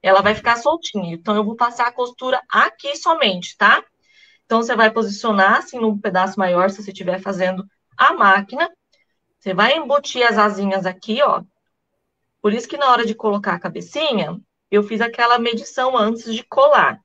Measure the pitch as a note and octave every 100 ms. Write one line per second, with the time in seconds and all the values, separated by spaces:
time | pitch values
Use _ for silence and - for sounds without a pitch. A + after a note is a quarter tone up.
0 | F#3 F#3+ G3 G#3+ - A#3 C#4 E4 - G#3
1 | E3+ E3 A3 G#3 G#3 A3+ - B3 A#3+ B3
2 | B3 B3 B3+ C4 - G#3+ C#4 - - -
3 | F4+ E4 A#3+ F3+ - - G#3 C#4 - _
4 | _ _ _ _ _ A3+ A#3 A#3 A3 A3
5 | G3+ G3+ A#3+ G3 F#3+ B3+ - B3+ A3+ G3+
6 | G#3+ F#3 G#3 G#3 F#3 F3 F#3+ G3+ G3+ F#3+
7 | F3+ F#3 F#3+ F3+ F#3 F#3 G3 _ _ -
8 | C4+ E4+ G#3 F#3+ G3+ B3+ E4+ _ _ _
9 | _ _ _ _ F#3+ F#3 A3 D#4 C#4+ C#4+
10 | C#4 B3 A#3+ G#3 G#3 G3 G3+ F#3+ F#3 F#3
11 | - A3+ C#4 - - _ _ _ _ _
12 | _ _ _ _ G#3 A3 - C#4+ C4+ A#3+
13 | A3 A3 A3 G3+ G3+ F3+ F3+ - F3 C#4+
14 | D#4 A3 D#3 F3+ _ _ _ G#3 G#3 A3
15 | A#3 A#3 A#3+ A#3+ A#3 A3 - - B3+ B3+
16 | G#3 A#3 A3+ A3 - - C#4+ C4+ D3 A2+